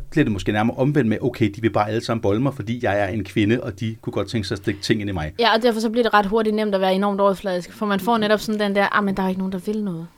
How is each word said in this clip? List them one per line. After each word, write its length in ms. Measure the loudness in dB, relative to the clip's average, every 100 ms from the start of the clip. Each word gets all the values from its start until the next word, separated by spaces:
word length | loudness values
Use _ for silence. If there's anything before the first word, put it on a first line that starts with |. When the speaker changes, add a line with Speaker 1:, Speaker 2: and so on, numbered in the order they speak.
| 0
Speaker 1:
bliver 140 | 0
det 80 | 2
måske 200 | 0 0
nærmere 240 | 0 0 0
omvendt 320 | 0 2 2
med, 100 | 0
"Okay, 300 | -2 0 -2 2
de 60 |
vil 80 | 0
bare 180 | 2 0
alle 160 | 0
sammen 180 | -2 -2
bolde 180 | 0 2
mig, 140 | 0
fordi 240 | -2 -6 -2
jeg 180 | 0 2
er 60 | 0
en 180 | -2
kvinde, 360 | -4 0 2 2
og 180 | 0 -6
de 160 | -6 -6
kunne 100 | -6
godt 160 | -4 -4
tænke 200 | -4 -4
sig 60 |
at 40 | -4
stikke 220 | -4 -4
ting 200 | 0 0
ind 100 | 0
i 20 |
mig." 200 | -4 -6 0
Speaker 2:
Ja, 160 | 2 4
og 60 |
derfor 180 | 2 2
så 100 | 0
bliver 120 | 0
det 100 | 2
ret 120 | 4 2
hurtigt 300 | 2 2 0
nemt 180 | 0
at 60 | 2
være 140 | 2
enormt 260 | 2 0 2
overfladisk, 520 | 2 2 -2 -4 -6
for 140 | -6 -2
man 140 | -2
får 180 | 2 0
netop 220 | 2 0
sådan 200 | 0 -2
den 140 | 0
der, 220 | 2 2 2
"Ah, 80 |
men 120 | 0 0
der 60 |
er 60 | -2
ikke 100 | -2
nogen, 140 | -4
der 60 | -4
vil 260 | -4 -4
noget." 220 | -4 -6 -10